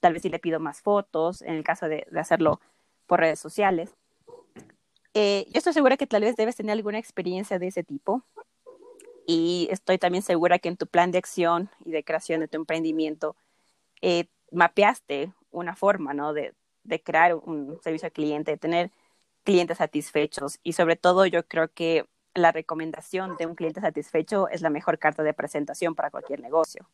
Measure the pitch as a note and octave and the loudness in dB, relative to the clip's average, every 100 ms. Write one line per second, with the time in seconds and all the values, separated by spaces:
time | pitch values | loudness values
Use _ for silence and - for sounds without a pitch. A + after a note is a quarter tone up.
0 | F3+ E3 F#3 D#3+ E3+ D#3+ D#3+ - - G3+ | 4 2 -6 -4 -4 -2 -4 -6 0 0
1 | G3+ D#3+ D#3+ F#3+ - D#3+ D3+ E3 D#3+ D#3 | 0 -2 -2 -4 -8 -6 -4 -4 -4 -6
2 | - E3 D#3+ D#3+ D#3+ D3 _ _ _ _ | -6 -8 0 2 2 2 _ _ _ _
3 | _ F3 E3 D3+ D#3+ - G3+ F3+ F#3 _ | _ 4 4 0 -6 0 2 2 -4 _
4 | _ _ _ - _ - - _ _ _ | _ _ _ -20 _ -20 -20 _ _ _
5 | _ G#3+ G#3 G3+ - - E4+ D#4 C4+ C4+ | _ 2 4 2 0 -2 2 4 6 4
6 | C#4 G#3+ G#3 A#3+ A3 B3 G#3+ G#3+ G#3 G#3 | 2 2 2 2 -2 -2 -4 -4 -4 -6
7 | A#3 - F3+ F#3 G#3 F#3+ F3+ F#3+ E3+ C#3 | -8 -8 -4 -4 -4 -4 -4 -6 -8 -8
8 | - A#3 - - A4+ _ - - - - | -2 -4 -4 -20 -20 _ -20 -20 -20 -20
9 | - - - E3 E3 F3 E3+ F#3 - F#3 | -20 -18 -2 2 2 0 -2 -4 0 2
10 | F3+ F3+ - F3 F3 F3 E3+ F3+ D#3 F3 | 2 0 0 2 4 4 2 -6 0 2
11 | F3 F3+ F3+ - E3+ E3+ G3 _ - D#3+ | 2 2 -2 -2 2 2 -2 _ -6 -6
12 | - D#3+ - D#3+ D#3 D#3 D#3+ D#3+ D#3+ D#3+ | -2 -4 -2 -4 -2 -6 -4 -4 -2 -2
13 | D#3 D#3 D#3 - _ _ _ _ _ _ | -2 -4 -6 -8 _ _ _ _ _ _
14 | F3+ F3 E3+ _ _ E3+ F3 - G#3 B3 | 0 0 -2 _ _ 2 2 4 2 2
15 | _ C#3+ E3 - _ - F3 F#3+ G3 G3+ | _ -6 -6 -10 _ -10 -10 -2 0 0
16 | D3 C#3+ D3 D3+ C3 - _ _ - - | -2 -4 -4 -4 -8 -12 _ _ -8 -8
17 | - E3 F3 E3+ - D#3 C#3 D#3+ - D#3+ | -2 4 4 4 -4 -8 -8 -10 -8 -6
18 | E3 - D3+ D3 D#3 D3 D#3+ E3+ F3 _ | -6 -4 -2 -2 -4 -4 -2 0 -2 _
19 | _ _ _ _ - F#3+ E3+ E3+ D#3+ D3+ | _ _ _ _ 2 4 4 -2 -2 -2
20 | C#3+ D#3 D3+ - C#3 - - E3 E3 E3 | -2 -2 -2 -4 -8 -8 -8 0 2 4
21 | F3+ F3+ F#3+ E3+ - E3+ D#3+ - E3 D#3+ | 4 4 4 2 -2 -2 -2 0 0 0
22 | - _ _ - E3+ D#3+ D#3 D#3+ D#3+ D#3 | 0 _ _ 4 4 4 -4 -6 -6 -10
23 | - F#3 F#3+ F3 E3 E3+ D#3+ D#3 G#3 D#3 | -8 -6 -6 -6 -8 -4 -6 -2 -4 -4
24 | D3 E3 D#3+ G#3 G3 - D#3+ D3 - D#3+ | -4 -2 0 0 0 -2 -2 -2 -2 0
25 | D#3 - D3+ D3+ C#3+ D3+ C#3+ C#3+ E3+ D#3+ | 0 0 -2 -2 -4 -4 -6 -4 -4 -4
26 | C#3+ - - C#3 A#2+ D#3 D#3+ - - | -6 -8 -10 -10 -2 0 0 -4 -20